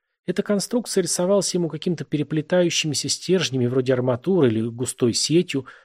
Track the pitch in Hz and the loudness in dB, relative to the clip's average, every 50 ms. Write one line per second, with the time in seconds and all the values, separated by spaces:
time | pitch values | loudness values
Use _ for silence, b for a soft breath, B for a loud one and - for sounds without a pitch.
0 | _ _ _ _ _ - 180 - 196 - 208 196 - - - 247 - - - 202 | _ _ _ _ _ -6 -4 -4 -2 0 -2 -2 -2 -2 -4 -4 -4 0 -2 0
1 | 180 170 - - 180 185 202 196 170 - - 180 170 151 151 151 - 185 170 - | 0 0 -2 0 2 2 2 2 2 0 0 -2 -2 -2 -4 -4 -4 -4 -4 -4
2 | 143 - - 147 147 - 160 156 147 - 180 180 175 165 - - - 156 135 - | -4 -4 -4 -4 -2 -2 -2 -4 -2 0 2 2 2 2 0 -2 -2 -2 -2 -4
3 | - 131 - - - - 185 185 147 117 131 131 120 120 127 135 123 131 131 123 | -2 -4 -6 -4 0 0 0 0 0 -2 0 0 0 2 2 0 2 2 0 2
4 | 123 131 123 117 - 175 196 175 143 120 110 110 110 117 117 117 127 - - - | 2 0 0 0 0 2 4 4 4 4 4 2 -2 -4 -4 -6 -6 -6 -2 0
5 | 123 120 101 - - - 147 175 180 - - 135 127 B B B | 0 2 2 0 0 2 2 2 2 2 -4 -6 -6 B B B